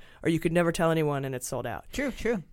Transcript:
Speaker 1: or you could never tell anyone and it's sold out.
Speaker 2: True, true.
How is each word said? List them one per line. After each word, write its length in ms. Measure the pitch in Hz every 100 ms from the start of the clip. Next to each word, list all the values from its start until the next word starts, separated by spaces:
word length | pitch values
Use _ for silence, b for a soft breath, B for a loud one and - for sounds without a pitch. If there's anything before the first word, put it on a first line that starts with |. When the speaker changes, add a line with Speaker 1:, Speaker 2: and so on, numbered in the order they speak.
| b b
Speaker 1:
or 80 | -
you 100 | 165
could 120 | 170
never 200 | 170 170
tell 180 | 160 165
anyone 360 | 160 151 143 135
and 80 |
it's 120 | 127 -
sold 200 | 127 120
out. 180 | 98 -
Speaker 2:
True, 180 | - 277
true. 320 | - 220 226 -